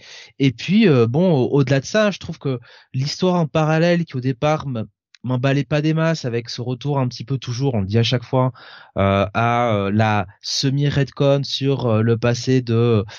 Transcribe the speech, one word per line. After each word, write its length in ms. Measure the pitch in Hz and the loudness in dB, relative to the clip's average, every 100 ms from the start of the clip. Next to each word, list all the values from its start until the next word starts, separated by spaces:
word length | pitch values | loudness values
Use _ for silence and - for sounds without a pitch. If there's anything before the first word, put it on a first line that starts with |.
| - - - - | -10 -20 -14 0
Et 120 | 139 | 0
puis, 340 | - - 202 220 | 0 0 4 6
euh, 200 | 135 113 | 6 4
bon, 220 | 131 185 | 2 2
au, 160 | 147 120 | 2 2
au-delà 320 | 135 131 139 | 2 2 0
de 40 | - | 0
ça, 240 | 214 208 | 0 0
je 80 | - | -2
trouve 200 | - 165 | -10 -8
que 220 | 143 127 - - _ | -6 -6 -10 -20 _
l'histoire 420 | 131 139 - 185 175 | -6 -6 -2 0 0
en 120 | 165 | 0
parallèle 580 | 160 151 160 175 175 165 | 0 2 2 2 2 -2
qui, 100 | 135 | -4
au 60 | |
départ, 420 | 127 123 151 151 143 | -4 -2 0 -2 -4
m-, 200 | 117 107 _ _ _ | -8 -8 _ _ _
m'emballait 420 | 120 127 135 139 139 | -4 -2 0 0 0
pas 180 | 151 | -2
des 100 | 151 | 0
masses 320 | 160 160 160 131 | 0 0 -2 -4
avec 240 | 117 117 | -6 -6
ce 120 | - | -10
retour 340 | 120 123 139 143 | -6 -6 -4 -2
un 100 | 127 | -2
petit 160 | 123 113 | -4 -6
peu 120 | 135 | -6
toujours, 380 | - 117 139 117 | -6 -4 -2 -2
on 60 | |
le 40 | 95 | 0
dit 140 | 110 | 0
à 40 | |
chaque 200 | 117 123 | 2 -2
fois, 300 | - 131 127 - - - - - | 0 0 0 -2 -18 -20 -10 0
euh, 300 | 98 98 98 107 | 2 2 0 0
à, 400 | 117 120 120 104 | 0 2 0 0
euh, 160 | 98 | 0
la 320 | 107 110 104 95 - | 2 2 0 -2 -10
semi-retcon 1040 | - - 139 139 143 139 135 - 143 139 | -10 -4 -2 0 0 0 -2 0 2 2
sur, 420 | 135 - 135 135 123 | -2 -4 -2 -2 0
euh, 160 | 107 | 2
le 160 | 113 113 | 2 2
passé 460 | 120 120 123 131 | 0 -2 0 0
de, 420 | 120 113 120 113 101 | 2 0 2 2 0